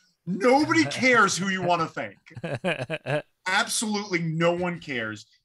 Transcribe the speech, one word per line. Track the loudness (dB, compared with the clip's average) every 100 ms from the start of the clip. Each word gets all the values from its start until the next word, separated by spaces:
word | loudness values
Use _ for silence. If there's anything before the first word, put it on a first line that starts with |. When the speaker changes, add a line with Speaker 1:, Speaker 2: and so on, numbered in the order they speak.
| _ _ -8
Speaker 1:
Nobody | 0 4 4 4 2 2
Speaker 2:
<laughs> | 2
Speaker 1:
cares | 4 6 4 2
who | -2
you | -2
wanna | 0 0 -2
thank. | -6 -10 -12 -20 -12
Speaker 2:
<laughs> | -8 -4 -4 -4 -6 -8 -4 -4 -4 _ -2
Speaker 1:
Absolutely | 0 0 -2 -2 -4 -2 -2
no | -2 2 2
one | 2 -2 -6
cares. | -8 -6 -6 -8 -14 _